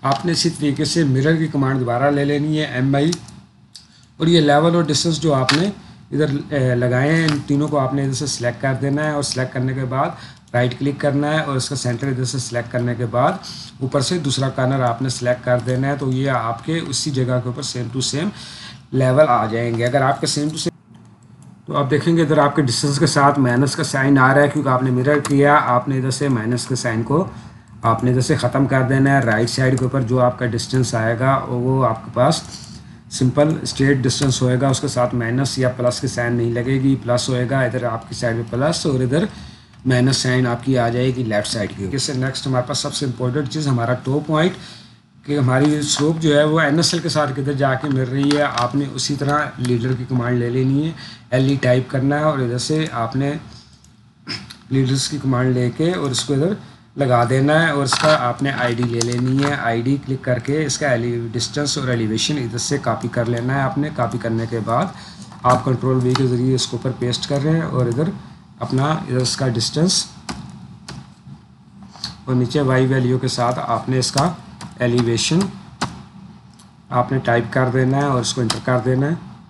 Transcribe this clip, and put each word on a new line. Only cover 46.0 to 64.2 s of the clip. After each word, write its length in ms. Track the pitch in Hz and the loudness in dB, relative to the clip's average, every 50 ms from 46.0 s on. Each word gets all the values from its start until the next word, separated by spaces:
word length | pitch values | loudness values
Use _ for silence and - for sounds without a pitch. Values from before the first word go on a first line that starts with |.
| 143 151 165 160 | 2 0 0 2
जो 160 | 160 156 147 | 2 4 4
है 80 | 147 151 | 6 4
वो 140 | 156 156 165 | 4 4 2
एनएसएल 400 | 160 147 143 165 170 - - 170 | 2 2 2 2 2 2 0 -2
के 80 | 151 170 | -2 -2
साथ 260 | - 156 147 131 131 | 0 0 0 0 -2
किधर 200 | 135 139 139 147 | -4 -2 -2 0
जाके 340 | 131 139 135 131 123 - 151 | 2 2 2 0 0 -2 -2
मिल 160 | 135 131 131 | 0 0 0
रही 260 | 120 131 139 139 143 | 0 0 0 2 2
है। 120 | 143 147 | 4 4
आपने 440 | 147 139 - - 120 120 - 143 143 139 - | 2 0 0 0 -2 0 0 -2 -2 -2 -4
उसी 220 | 131 127 - 147 | -6 -4 -4 -4
तरह 360 | 131 143 135 143 151 147 135 - - | -2 0 0 0 0 0 -4 -6 -4
leader 340 | 127 123 123 117 113 127 131 | 0 0 0 0 0 -2 -2
की 100 | 123 127 | -2 -2
कमांड 340 | - 131 127 117 123 123 120 | -2 -2 -2 0 0 0 0
ले 100 | 120 120 | 0 0
लेनी 360 | 120 131 131 131 135 143 151 | 0 2 2 2 2 2 0
है, 80 | 165 165 - - - - - - - | -2 -4 -8 -14 -18 -18 -20 -8 -2
L 240 | - 131 135 135 143 135 | 0 2 2 2 2 2
type 300 | - 127 123 131 127 - | 4 4 4 4 2 0
करना 280 | - 135 127 139 143 147 | -4 -2 0 0 0 2
है 60 | 151 | 2
और 180 | 156 147 135 | 0 0 0
इधर 160 | 127 120 120 123 | -2 -2 -2 -4
से 260 | - - 156 156 156 151 - | -2 0 0 0 0 -2 -4
आपने 440 | 120 113 113 - 131 139 139 147 160 - - - - - - - _ _ - _ _ - - _ _ - - - - - - - - - - | -4 -6 -4 -2 -2 -2 -2 -4 -6 -10 -14 -20 -20 -20 -20 -20 _ _ -20 _ _ -20 -20 _ _ -14 -12 -12 -12 -12 -16 -20 -20 -10 -2
leaders 360 | 131 135 135 123 135 135 - - | 0 0 2 2 0 -2 -2 -4
की 100 | 151 143 | -6 -4
command 360 | - 135 131 123 127 131 127 | -2 0 0 2 2 2 2
लेके 380 | 123 123 123 123 - 156 170 | 2 0 -2 0 0 0 0
और 180 | 185 180 151 139 | 0 0 -2 -2
इसको 240 | 123 127 - - 143 | -2 -4 -2 0 0
इधर 220 | 135 147 180 214 - - - - - - - _ - | 2 2 0 0 -4 -8 -18 -20 -20 -20 -18 _ -2
लगा 260 | 139 131 123 120 120 | 2 2 4 4 4
देना 320 | 110 131 131 135 147 151 160 | 4 2 2 4 4 4 4
है 120 | 165 165 147 | 4 2 0
और 100 | 143 135 | 0 0
इसका 300 | 127 - - - 156 156 | 0 0 2 4 4 4
आपने 340 | 151 127 123 120 - 135 139 | 4 2 -2 -2 -2 -2 -2
आईडी 300 | 135 123 123 123 120 117 123 | -2 -2 -2 -2 0 0 -2
ले 160 | 120 117 117 | -2 0 -2
लेनी 340 | 113 120 123 120 123 127 131 135 | -2 -2 -2 -2 0 0 2 2
है। 180 | 139 143 143 135 | 0 0 -2 -2
आईडी 380 | - 117 117 117 117 131 139 139 | -2 -2 -2 0 0 0 -2 -2
click 260 | - - 135 131 - | -2 -6 -8 -6 -2
करके 380 | 131 123 127 120 - 139 156 156 | -2 -2 -2 -2 -2 -2 -2 0
इसका 280 | 139 - - 156 143 | -2 -2 -2 0 0
एलि-, 400 | 127 117 117 120 120 117 117 113 | 0 0 0 -2 -2 -4 -6 -4
distance 460 | 107 117 113 - - 143 147 139 - 147 | -4 -6 -6 -4 -4 -4 -2 -2 -2 -2
और 120 | 135 127 | -2 -2
elevation 480 | 123 117 113 107 110 110 - - 151 147 | 0 0 0 -2 -2 -2 -2 -2 -2 -2
इधर 200 | 123 113 110 120 | -4 -4 -4 -6
से 180 | - - 143 135 | -4 -2 -2 -2
copy 280 | - 120 110 - - 120 | -2 -2 -4 -2 -4 -4
कर 160 | - 127 117 113 | -2 -2 -2 0
लेना 260 | 120 117 117 127 135 | -2 -2 -2 -2 0
है 80 | 139 | 0
आपने। 280 | 135 131 - 143 147 151 | 0 0 0 -2 -4 -4
Copy 260 | 151 - 120 110 - | -2 -2 -2 -2 -2
करने 280 | 117 | -4